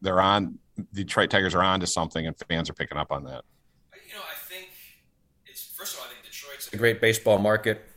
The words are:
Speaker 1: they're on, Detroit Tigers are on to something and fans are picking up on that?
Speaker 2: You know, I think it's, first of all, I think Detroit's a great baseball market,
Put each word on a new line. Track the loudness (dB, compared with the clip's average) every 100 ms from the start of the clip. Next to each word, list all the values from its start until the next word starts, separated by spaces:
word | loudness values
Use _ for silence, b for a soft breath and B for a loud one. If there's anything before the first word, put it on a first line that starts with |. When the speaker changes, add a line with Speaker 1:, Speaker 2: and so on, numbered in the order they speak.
Speaker 1:
they're | 0 4
on, | 6 4 2 -6 _ -16 -10
Detroit | -8 -4 0 2
Tigers | 2 2
are | 4
on | 4 2
to | 0
something | -2 -2 -4 -6
and | -6 -4
fans | -4 -4
are |
picking | -6 -6 -6
up | -4
on | -6
that? | -6 -14 -18 _ _ _ _ -20 -20
Speaker 2:
You |
know, | -16
I | -14 -14 -14
think | -16 -16 -20 -20 -20 _ _ _ _
it's, | _ -18 -16
first | -12 -10
of | -10
all, | -12
I |
think | -16
Detroit's | -18 -16 -14 -14 -10
a | 2
great | 2 4
baseball | 4 4 4 4
market, | 6 2 2 -2 -6